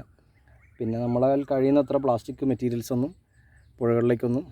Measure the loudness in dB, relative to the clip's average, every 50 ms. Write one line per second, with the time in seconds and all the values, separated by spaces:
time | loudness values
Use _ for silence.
0 | -10 -16 _ _ _ _ _ _ _ _ -20 _ _ _ _ -6 -4 -4 -2 -2
1 | -2 0 2 2 2 2 2 0 0 -2 0 2 2 4 4 2 2 2 0 0
2 | 0 0 0 -2 -4 -10 -8 -4 -2 -2 0 0 -2 -2 -4 -4 -4 -4 -2 -2
3 | -2 -4 -6 -14 _ _ _ _ _ _ _ -20 _ _ _ -2 0 2 2 2
4 | 2 2 2 0 0 -2 -2 -4 -4 -8